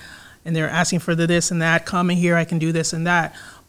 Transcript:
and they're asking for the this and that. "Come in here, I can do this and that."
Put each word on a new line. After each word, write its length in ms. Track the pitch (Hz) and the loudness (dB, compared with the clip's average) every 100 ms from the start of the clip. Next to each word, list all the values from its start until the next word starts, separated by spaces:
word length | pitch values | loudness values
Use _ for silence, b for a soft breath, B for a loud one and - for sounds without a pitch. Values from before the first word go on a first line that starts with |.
| B B B B | B B B B
and 100 | 165 | -4
they're 140 | 160 156 | -2 0
asking 300 | 160 175 170 | 0 0 0
for 140 | - | 0
the 120 | 165 170 | 0 2
this 240 | 175 - | 2 0
and 100 | 175 | 0
that. 240 | 165 165 - | 2 2 0
"Come 240 | 185 180 | 0 0
in 60 | 175 | 2
here, 180 | 175 170 | 2 2
I 80 | |
can 140 | 160 170 | 2 0
do 140 | 160 | 0
this 200 | 165 156 | -2 -2
and 140 | 165 170 | -2 0
that." 280 | 175 - B B B | 0 0 B B B